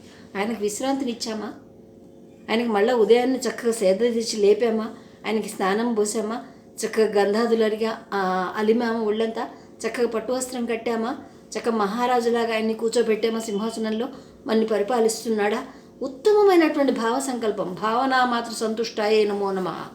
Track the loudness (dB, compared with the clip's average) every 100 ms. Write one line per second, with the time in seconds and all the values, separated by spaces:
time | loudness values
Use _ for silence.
0 | -20 -20 -12 -6 -4 -2 -4 -2 -2 -2
1 | -2 -6 -8 -8 -8 -12 -20 -20 -20 -20
2 | -20 -20 -20 -20 -2 -2 2 2 2 4
3 | 6 6 6 0 -2 -2 -2 2 2 4
4 | 2 0 -2 2 4 6 4 0 -4 -10
5 | -20 -10 -4 -2 -4 -2 0 2 0 0
6 | 0 0 -4 -6 -10 -20 -20 -10 -4 2
7 | 2 4 2 2 2 2 2 0 -4 -4
8 | -6 -4 0 0 -2 0 2 2 2 -2
9 | -2 0 -2 -4 -8 -12 -20 -8 -8 -2
10 | -2 -2 -4 -6 -4 -6 -4 -4 -4 -4
11 | -4 -6 -12 -20 -10 -6 -2 0 -2 0
12 | 2 2 2 0 0 0 -2 -2 0 0
13 | 2 0 0 -2 -4 -4 -4 -4 -4 -4
14 | -6 -8 -20 -16 -2 0 2 0 0 2
15 | 2 0 -4 0 0 -2 -6 -18 -20 -12
16 | -10 -2 2 6 6 6 4 2 0 2
17 | 0 -2 -2 -2 -2 -2 -4 -4 -2 0
18 | 2 2 2 0 -4 -4 -4 -2 -4 -2
19 | 2 4 2 0 -2 -2 -4 -6 -12